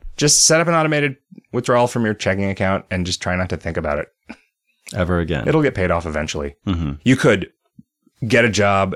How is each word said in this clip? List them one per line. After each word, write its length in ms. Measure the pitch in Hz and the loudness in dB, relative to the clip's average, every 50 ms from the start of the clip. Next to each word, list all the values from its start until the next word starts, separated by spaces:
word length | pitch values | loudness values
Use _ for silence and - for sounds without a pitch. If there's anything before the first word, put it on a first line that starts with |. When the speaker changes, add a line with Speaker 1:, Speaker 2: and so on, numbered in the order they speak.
| - - - | -14 -14 -6
Speaker 1:
Just 300 | - 147 143 - - - | -2 0 2 2 2 4
set 140 | - 160 160 | 4 2 2
up 60 | 170 | 2
an 60 | 175 170 | 2 2
automated 440 | 160 156 156 151 147 147 139 131 _ _ _ - - _ - | 2 2 2 0 0 0 -2 -4 _ _ _ -20 -20 _ -6
withdrawal 340 | - 123 - - 123 120 123 | -6 -4 0 2 2 2 2
from 180 | 120 - 120 113 | 2 0 -2 0
your 100 | 107 104 | 0 -2
checking 300 | - - 95 98 98 101 98 | -2 0 -2 0 0 0 -2
account 360 | 95 - 98 95 98 - - - | -2 0 0 0 0 -2 -4 -4
and 160 | 95 92 87 | -4 -4 -2
just 160 | 87 85 - | -4 -4 -4
try 140 | - 95 90 | -4 -2 -2
not 140 | 92 92 87 | -2 -2 -2
to 80 | 90 | -4
think 200 | 78 - 85 78 | -6 -6 -6 -6
about 220 | 85 78 76 73 76 | -4 -4 -2 -4 -4
it 80 | - _ _ _ _ - - _ _ _ _ _ _ _ _ _ _ - - | -6 _ _ _ _ -20 -20 _ _ _ _ _ _ _ _ _ _ -10 -4
Speaker 2:
Ever 240 | 95 87 87 90 85 | -4 -2 0 0 0
again. 280 | 82 78 82 65 - | 0 -2 -2 -2 0
Speaker 1:
It'll 140 | 147 147 160 | 0 0 2
get 140 | 147 131 - | 0 0 0
paid 160 | 101 92 87 | -2 0 0
off 160 | 87 85 85 | 0 -2 -2
eventually. 480 | 80 76 76 78 - - 76 71 71 - _ - | -4 -6 -4 -6 -4 -6 -6 -6 -8 -10 _ -4
Speaker 2:
Mm-hmm. 280 | 104 90 85 80 71 69 - - | -4 -2 -2 -2 -4 -6 -2 2
Speaker 1:
You 120 | 117 135 | 2 2
could 360 | - - 127 104 95 - - _ _ _ _ _ - - _ _ _ _ _ _ - 120 | 4 4 2 2 2 -2 -8 _ _ _ _ _ -20 -20 _ _ _ _ _ _ -8 -2
get 180 | 107 123 120 120 | 2 4 4 4
a 40 | 113 | 4
job 460 | 95 104 101 101 98 98 98 92 - | 2 2 2 4 4 2 2 0 -4